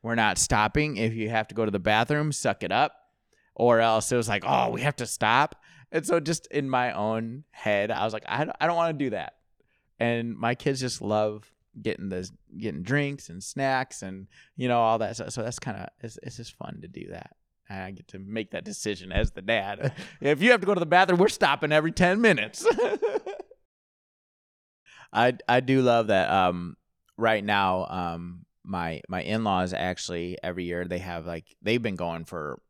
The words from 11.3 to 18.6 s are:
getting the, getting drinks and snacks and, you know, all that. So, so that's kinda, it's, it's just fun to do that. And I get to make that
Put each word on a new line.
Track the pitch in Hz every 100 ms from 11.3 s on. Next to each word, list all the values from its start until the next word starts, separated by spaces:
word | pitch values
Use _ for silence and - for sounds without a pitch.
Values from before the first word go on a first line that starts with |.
| 107 _ _ _ -
getting | 110 - 95
the, | 92 92 - _ -
getting | 107 73
drinks | 90 143 143 139 -
and | 85
snacks | - - 135 131 131 -
and, | 95 95 95 _ _ -
you | 127
know, | 120
all | 113 113
that. | 104 113
So, | -
so | 123
that's | 113 120
kinda, | - 101 92 _
it's, | 117 -
it's | - -
just | 117 -
fun | - -
to | 87
do | - 87
that. | 87 - _ _ _ _
And | 98
I | 92
get | 95 -
to | 98
make | 98 110 104
that | 85